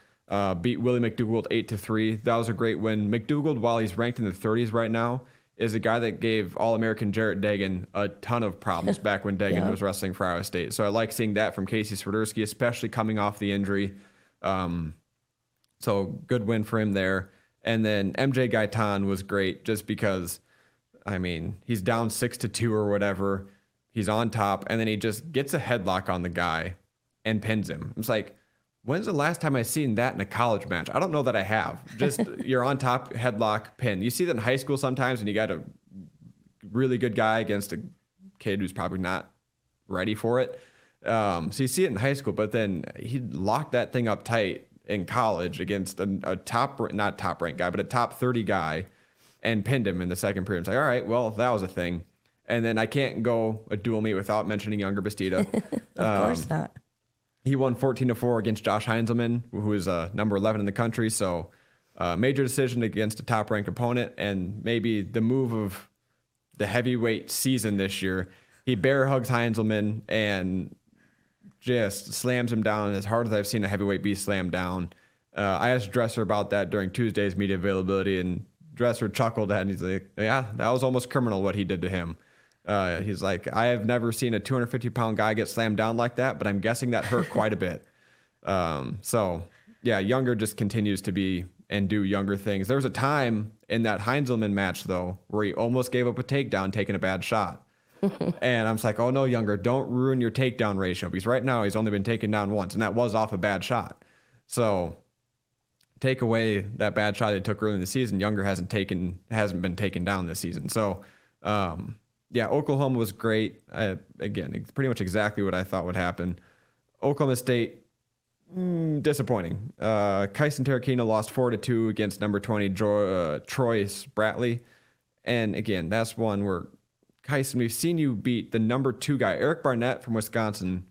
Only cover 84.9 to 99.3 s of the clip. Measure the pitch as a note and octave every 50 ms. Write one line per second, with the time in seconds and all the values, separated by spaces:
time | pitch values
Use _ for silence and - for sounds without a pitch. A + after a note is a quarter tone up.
84.9 | - B2+ A#2 A2+ G#2+ G2+ G#2+ A2 A2 A2 G#2 - - A2+ A2+ A2 G#2 G2+ A2 A2+
85.9 | A2+ A#2 A#2+ A#2+ - - B2+ C3 - - G2+ G2+ G2+ G2 F2+ A2 A#2+ - C3+ B2
86.9 | A#2 G#2 - - B2 A#2 F2+ - - A#2+ G#2+ G#2+ G#2+ F2+ F#2+ F2+ F2 - - _
87.9 | _ _ _ _ _ _ _ _ _ _ - - G2 F#2 F2 E2 D#2 C#2 C2 A#1+
88.9 | - G2 - - - A#2 G#2 F#2 F2 E2+ F2+ - _ _ _ - - _ - A#2+
89.9 | A2 G2 F#2+ G2+ B2 C3 C3 B2 A#2+ G#2+ A2 G#2 - - A#2 G2+ A2 A2+ G#2 G#2
90.9 | G2 F#2+ - G#2+ F2+ G2+ F#2+ F#2+ F#2+ F2 F2 F2 _ _ - - - G#2 G2+ F#2
91.9 | G#2+ G#2 G2 F#2+ G2+ G2 G2 G2 G2 G2 G2 A2 G2+ F#2+ F#2+ G2+ C3 C#3 C3 A#2+
92.9 | G2 - C3+ C#3 D3+ D3 C3 A#2+ A2+ G#2 G#2 G#2+ - _ _ - A2 A#2 A2+ A2
93.9 | G#2 F#2+ G2+ A#2+ B2+ D3 C#3+ B2 B2 A2 A2 G#2 G2+ G2 G2 F#2 F2 - - -
94.9 | F#2 F2+ F2+ F2+ F#2 - _ - G#2 G#2+ G#2+ G2+ - - A2+ A#2 B2 B2+ B2 B2+
95.9 | - B2 B2 B2 G#2+ B2 B2 - C#3 C#3 C#3 G#2+ G2+ F#2+ F#2+ F#2+ G2+ A2 G2 -
96.9 | G2 F2+ F2+ F#2 F#2+ F#2 - - A#2 A2 G2 E2+ - - _ _ _ _ _ _
97.9 | _ - - G3 G3 - - - E3+ - - B2+ B2 A2+ A2 A2 A2+ G#2+ - A2+
98.9 | G#2+ - A#2 B2+ C3 C#3 C3+ C3